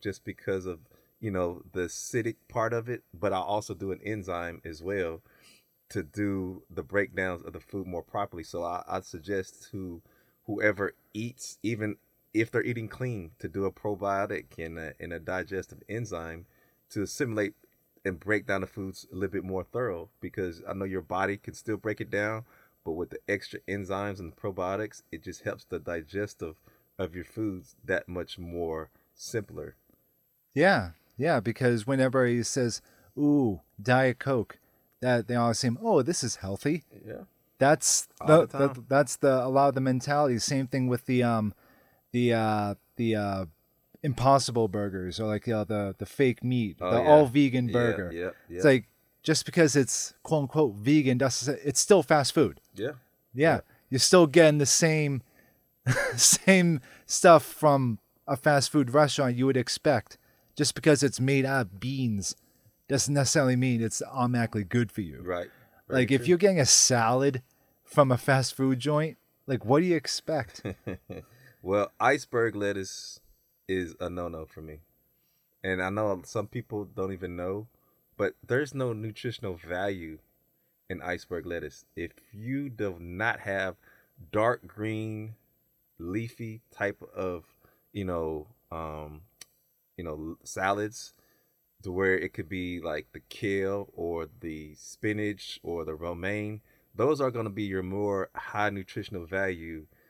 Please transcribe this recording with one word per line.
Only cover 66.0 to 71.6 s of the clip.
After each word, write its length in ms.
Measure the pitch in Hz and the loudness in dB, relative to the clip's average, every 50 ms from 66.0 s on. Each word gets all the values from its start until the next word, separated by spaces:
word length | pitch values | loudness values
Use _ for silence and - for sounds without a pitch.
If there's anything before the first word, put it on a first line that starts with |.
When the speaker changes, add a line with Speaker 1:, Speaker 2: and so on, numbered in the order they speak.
Speaker 2:
Like, 100 | 123 104 | 4 4
if 100 | 135 127 | 2 2
Speaker 1:
true. 60 | 123 | 4
Speaker 2:
you're 100 | 165 180 | 4 4
getting 220 | 170 202 196 190 165 | 6 6 4 4 4
a 60 | 127 | 4
salad 760 | - - - - - 131 117 113 113 127 131 139 143 131 127 - _ _ _ _ _ _ _ _ | 6 6 6 6 4 4 4 4 2 2 2 2 0 0 -2 -6 _ _ _ _ _ _ _ _
from 260 | - - 151 143 131 | 2 4 6 6 6
a 60 | 123 | 4
fast 360 | 117 - - 135 131 127 - - | 2 2 2 2 2 2 -2 -2
food 240 | - 135 135 131 123 | 0 0 0 0 0
joint, 380 | 120 151 147 151 156 120 113 _ _ _ _ _ _ | 0 0 0 0 0 -2 -6 _ _ _ _ _ _
like, 180 | - 131 107 - | -4 -4 -2 2
what 160 | 107 139 156 | 4 4 4
do 60 | 180 | 4
you 100 | 180 170 | 4 2
expect? 640 | 151 - - - - - - 160 143 117 - - - - 98 | 0 0 -4 -6 -6 -4 -4 -2 -2 -4 -6 -10 -12 -10 -10
Speaker 1:
<laughs> 60 | 95 - - 104 95 - _ - 90 - - _ _ - - - _ _ | -10 -10 -10 -12 -12 -12 _ -14 -14 -14 -16 _ _ -20 -20 -20 _ _